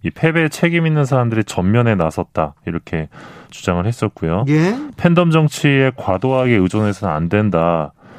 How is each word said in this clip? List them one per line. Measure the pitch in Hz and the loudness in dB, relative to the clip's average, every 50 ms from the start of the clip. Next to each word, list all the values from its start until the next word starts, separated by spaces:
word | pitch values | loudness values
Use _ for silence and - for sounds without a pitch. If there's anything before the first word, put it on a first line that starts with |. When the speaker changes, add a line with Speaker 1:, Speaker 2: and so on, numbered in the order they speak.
| - | -8
Speaker 1:
이 | 165 | -8
패배에 | - - - 160 156 170 160 156 | -4 0 0 0 2 2 0 0
책임 | - - - 170 170 170 165 | 0 0 -2 0 2 2 0
있는 | 160 156 151 143 | 2 2 2 2
사람들이 | 123 139 131 120 117 113 110 110 | 2 2 0 2 2 0 0 -2
전면에 | - - - 87 92 104 120 120 117 107 | -2 -2 -2 0 2 2 4 4 2 2
나섰다, | 95 82 80 - - 87 _ _ - 80 73 - _ _ | 2 0 0 -2 -4 -8 _ _ -4 -4 -4 -6 _ _
이렇게 | 87 85 82 _ - - 80 78 - - - - - - - - - | -8 -8 -8 _ -6 -6 -6 -6 -8 -12 -20 -20 -20 -20 -20 -20 -20
주장을 | - - - - 87 87 87 | -20 -8 -4 -2 -2 -2 -2
했었고요. | 110 120 - - 101 _ - - 80 82 98 123 | -4 -4 -2 -4 -6 _ -4 -4 -2 -2 -2 0
Speaker 2:
예. | 139 147 156 165 185 226 269 302 294 240 | 0 0 2 2 0 -2 -4 -8 -12 -12
Speaker 1:
팬덤 | - - 175 170 170 175 170 | -2 0 2 2 4 2 2
정치에 | 160 160 156 147 - - - 147 139 135 135 131 127 | 2 2 2 0 -2 0 0 2 2 4 2 0 0
과도하게 | - - - 92 92 - 131 131 131 127 127 120 | -4 -4 -2 -2 0 0 0 0 2 2 2 4
의존해서는 | 104 92 92 - 107 107 104 98 - 107 92 76 | 4 2 2 2 0 0 0 -2 -2 -4 -4 -2
안 | 76 82 85 | -2 -2 0
된다. | 98 104 107 104 90 82 82 87 87 82 76 71 _ _ - - - | 0 0 0 2 2 2 2 2 0 0 -2 -6 _ _ -20 -20 -20